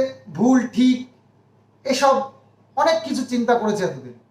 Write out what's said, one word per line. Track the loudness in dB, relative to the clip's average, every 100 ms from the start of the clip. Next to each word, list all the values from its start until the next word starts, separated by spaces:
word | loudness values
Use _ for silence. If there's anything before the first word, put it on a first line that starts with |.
| 2 -4 -14
ভুল | 0 4 4 2
ঠিক | 2 2 2 -4 _ _ _ _ _ _ _
এসব | -6 0 2 2 -2 -12 _ _ _ -2
অনেক | 0 0
কিছু | -2 -6 -4
চিন্তা | -2 0
করেছি | 0 0 -4
এতদিন | -4 -8 -14 -20 _